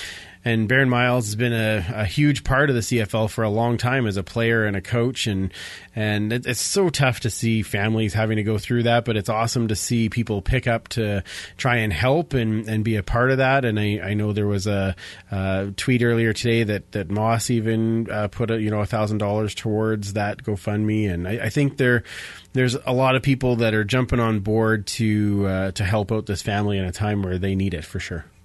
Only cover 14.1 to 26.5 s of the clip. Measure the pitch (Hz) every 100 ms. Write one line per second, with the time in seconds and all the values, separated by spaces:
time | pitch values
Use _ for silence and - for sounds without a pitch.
14.1 | 104 107 104 104 101 101 98 95 - -
15.1 | - - 98 95 95 101 98 - 123 120
16.1 | 117 113 104 120 117 107 101 - 104 85
17.1 | 101 113 113 - 120 110 110 113 113 110
18.1 | 107 104 - 113 113 107 107 104 110 107
19.1 | 107 104 107 107 - 113 107 110 107 101
20.1 | 101 104 104 - 101 - 104 107 107 104
21.1 | 87 90 113 107 147 143 143 127 120 -
22.1 | - - - - 131 127 127 - 127 131
23.1 | 131 139 127 127 117 113 107 101 131 123
24.1 | 123 113 107 101 110 110 110 98 - 110
25.1 | 107 104 101 98 95 95 - 92 110 98
26.1 | 110 104 92 -